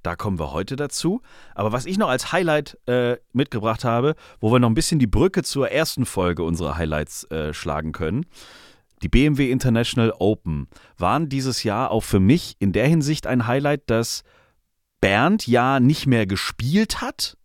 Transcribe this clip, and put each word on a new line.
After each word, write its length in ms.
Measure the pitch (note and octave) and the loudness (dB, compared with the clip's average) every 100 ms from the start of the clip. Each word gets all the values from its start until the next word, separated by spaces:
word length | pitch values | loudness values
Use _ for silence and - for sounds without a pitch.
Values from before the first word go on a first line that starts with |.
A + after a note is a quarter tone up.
Da 140 | E2+ | -8
kommen 240 | E2+ G2+ F2+ | -6 -4 -4
wir 140 | D2 | -4
heute 240 | D2+ G2 C3+ | -6 -6 -6
dazu. 440 | C#3+ - D#3+ A3+ - - - | -6 -4 -2 -4 -8 -20 -16
Aber 180 | - G#2+ | -4 -2
was 120 | B2 | -2
ich 120 | E3 F#3+ | -4 -2
noch 100 | F3 | 0
als 240 | B2+ - | 0 0
Highlight, 460 | E3+ E3+ D3+ D3 - - | 0 2 0 -2 -10 -2
äh, 300 | B2 A#2+ B2 _ | 0 0 -2 _
mitgebracht 500 | A#2+ C3+ A2 A2 A2 | -4 -2 -2 -2 -2
habe, 320 | A#2+ A#2 C#3 D#3 - - | 0 0 0 -2 -12 -4
wo 100 | A2 | 2
wir 100 | B2 | 4
noch 100 | A#2+ | 4
ein 40 | |
bisschen 240 | A2+ - D#3 | 2 0 2
die 100 | A#2 | 2
Brücke 360 | G#2+ F3+ F#3 | 4 2 2
zur 260 | C#3+ C#3 B2 | -2 -2 0
ersten 360 | C3+ D#3+ - | 0 -2 -2
Folge 380 | A#2+ - F2+ E2+ | -4 0 -2 0
unserer 340 | E2 E2+ D#2 D#2 | -2 -2 -4 -4
Highlights, 520 | D#2 D2+ D2+ - - | -4 -4 -6 -10 -8
äh, 220 | D#2+ D2+ | -6 -6
schlagen 380 | D2 E2+ D2+ D#2 | -6 -6 -6 -6
können, 340 | D2+ D#2+ A2+ - - - - - _ _ _ | -6 -4 -4 -6 -14 -20 -20 -20 _ _ _
die 80 | E2+ | 2
B 160 | - | 4
M 120 | D3+ C#3 | 4 2
W 140 | C3+ | 0
International 640 | B2+ B2+ A2+ A#2+ - A2+ - | 0 2 2 0 2 0 2
Open 500 | G2 G#2+ E2 D2 C2 - _ - | 0 0 -4 -6 -8 -16 _ -4
waren 300 | F2 C3 D#3 | -2 0 -2
dieses 360 | C3+ C3 A#2 | -2 -4 -2
Jahr 280 | A2 G#2 C3+ | -2 -2 -2
auch 140 | A2 | -2
für 160 | - G2+ | 2 4
mich 340 | F#2+ D#3+ - - | 6 4 0 -4
in 120 | G2 | 0
der 160 | F#2 C3 | 2 2
Hinsicht 400 | E3 C#3+ D#3 - | 2 2 -2 -2
ein 180 | B2 | -2
Highlight, 440 | A2+ C3 C#3+ C#3+ - | 0 0 0 -2 0
dass 340 | A2+ A#2 - _ _ _ _ _ _ _ _ | 0 0 -8 _ _ _ _ _ _ _ _
Bernd 460 | F#2+ G2+ D3 G#3+ - | 2 4 2 2 2
ja 340 | A#2+ B2+ C3+ | 2 4 4
nicht 260 | B2 D#3 C#3 | 4 4 2
mehr 200 | A#2 G2+ | 2 2
gespielt 760 | G2 - - A#2+ F#3+ A3 - | -2 -4 -6 0 0 0 -2
hat 340 | B3+ - - - | -6 -8 -10 -12